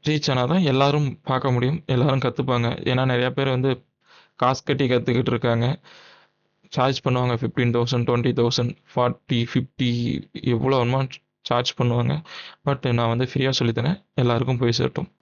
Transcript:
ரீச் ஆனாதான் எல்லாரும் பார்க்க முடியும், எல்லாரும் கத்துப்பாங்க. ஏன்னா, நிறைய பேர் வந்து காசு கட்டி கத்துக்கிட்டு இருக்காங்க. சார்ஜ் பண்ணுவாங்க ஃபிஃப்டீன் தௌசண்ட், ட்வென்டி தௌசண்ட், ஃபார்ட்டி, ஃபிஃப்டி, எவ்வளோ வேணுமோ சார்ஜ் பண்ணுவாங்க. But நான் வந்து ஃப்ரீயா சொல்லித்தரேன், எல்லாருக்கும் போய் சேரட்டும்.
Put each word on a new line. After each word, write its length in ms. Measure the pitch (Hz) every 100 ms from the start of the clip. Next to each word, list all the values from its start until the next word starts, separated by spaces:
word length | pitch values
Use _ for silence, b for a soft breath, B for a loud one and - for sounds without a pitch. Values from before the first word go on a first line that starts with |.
| 151
ரீச் 200 | 151 147
ஆனாதான் 360 | 127 123 180
எல்லாரும் 560 | 160 135 139 147 143 113
பார்க்க 300 | - 131 135
முடியும், 320 | 123 127 160 -
எல்லாரும் 340 | 127 123 135
கத்துப்பாங்க. 640 | 127 - 131 120 117 -
ஏன்னா, 220 | - 127 131
நிறைய 260 | 123 123
பேர் 180 | 131 135
வந்து 360 | 127 131 127 _ _ b b b -
காசு 280 | 123 131 -
கட்டி 240 | 139 135
கத்துக்கிட்டு 380 | 123 120 123 123
இருக்காங்க. 520 | 120 123 117 120 - B B B B B _ _ _ _
சார்ஜ் 380 | - 131 131 135
பண்ணுவாங்க 280 | 127 123 117
ஃபிஃப்டீன் 360 | 123 - 120
தௌசண்ட், 340 | 120 117 123 120
ட்வென்டி 260 | 120 127
தௌசண்ட், 440 | 120 117 117 120 - _ -
ஃபார்ட்டி, 500 | 123 - - 120 117
ஃபிஃப்டி, 680 | - 127 - 123 120 120 - -
எவ்வளோ 460 | - - 117 131 135
வேணுமோ 300 | 120 131 131 - _ _
சார்ஜ் 320 | - 120 123 -
பண்ணுவாங்க. 420 | 120 120 120 151 160 B B B 143
But 280 | 135 127
நான் 140 | 117 117
வந்து 220 | 117 127
ஃப்ரீயா 180 | 135 135 127
சொல்லித்தரேன், 440 | 120 113 123 190 _
எல்லாருக்கும் 440 | - 123 120 127 123
போய் 140 | 120
சேரட்டும். 400 | 117 120 - - _